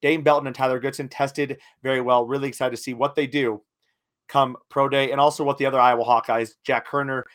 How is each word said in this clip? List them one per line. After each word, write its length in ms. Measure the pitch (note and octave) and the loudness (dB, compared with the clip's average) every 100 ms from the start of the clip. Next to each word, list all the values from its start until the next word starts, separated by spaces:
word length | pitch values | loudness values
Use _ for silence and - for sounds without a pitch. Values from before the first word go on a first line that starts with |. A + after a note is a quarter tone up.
Dane 220 | C#3+ D#3+ | 0 2
Belton 240 | D3 D3 C#3 | 2 2 0
and 80 | |
Tyler 240 | B2 C3 B2+ | -2 -2 0
Goodson 300 | C3+ C#3 C3+ | -4 -6 -8
tested 500 | - C#3 C#3+ C#3 C3+ _ _ | -4 -4 -2 -6 -8 _ _
very 180 | C3 C3 | -2 -2
well. 240 | B2 B2 | 2 2
Really 220 | A#2+ C#3 C#3 | 2 -4 -6
excited 300 | - B2+ A#2 | -4 -4 -4
to 60 | |
see 120 | - | -8
what 220 | A#2+ C#3 D#3 | -4 -2 -2
they 100 | C#3 | -2
do 360 | C#3+ B2 G#2+ _ _ _ _ _ _ - | -2 -2 -4 _ _ _ _ _ _ -2
come 280 | C#3 C3+ B2 _ | 0 0 -2 _
Pro 200 | C#3 C#3 | -2 0
Day, 220 | C#3 C3+ | 2 0
and 100 | C#3 | 2
also 220 | D3 - | 2 2
what 160 | C#3+ C3+ | -2 -2
the 80 | C3+ | 0
other 140 | C3 | 4
Iowa 240 | B2 A#2+ | 4 4
Hawkeyes, 480 | A#2 A#2 - A#2 A2+ _ | 2 2 2 -2 -2 _
Jack 240 | - B2 - | -4 -2 -2
Koerner, 380 | C#3+ C#3 C3 - | -4 -4 -6 -8